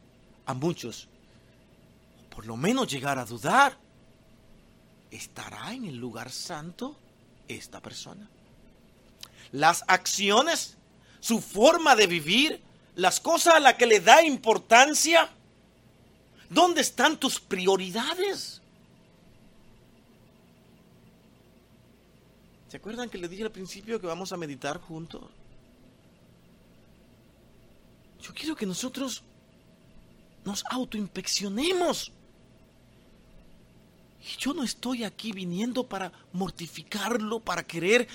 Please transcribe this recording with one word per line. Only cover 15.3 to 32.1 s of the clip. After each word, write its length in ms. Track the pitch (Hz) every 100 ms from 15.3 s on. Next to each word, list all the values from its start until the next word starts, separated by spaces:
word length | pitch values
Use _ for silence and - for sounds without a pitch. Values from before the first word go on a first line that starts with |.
| - _ _ _ _ _ _ _ _ _ - -
¿dónde 320 | 175 349 339
están 360 | - - 277 311
tus 220 | 269 -
prioridades? 1200 | - 190 185 190 190 190 269 349 392 381 - - _ _ _ _ _ _ - - - - - - _ _ _ _ _ _ _ _ _ _ _ _ - _ _ _ _ _ _ _ _ _ _ _ _ _ - _ -
¿Se 80 | -
acuerdan 340 | 190 233 240
que 80 | 196
les 120 | 175
dije 140 | 185
al 80 | 220
principio 480 | 185 185 196 202 226
que 60 | 180
vamos 260 | 165 185
a 40 | 185
meditar 400 | 160 135 143 165
juntos? 420 | - 160 170 - - - - - - _ - _ _ _ _ - _ _ - - - _ - _ _ _ _ - - - - - _ -
Yo 120 | -
quiero 200 | - 302
que 120 | 311 196
nosotros 580 | 180 254 247 262 220 - - _ _ _ _ _ - - - - -
nos 220 | 185 202 -
autoinspeccionemos. 1400 | 254 254 214 196 - 185 - 202 196 311 370 339 - -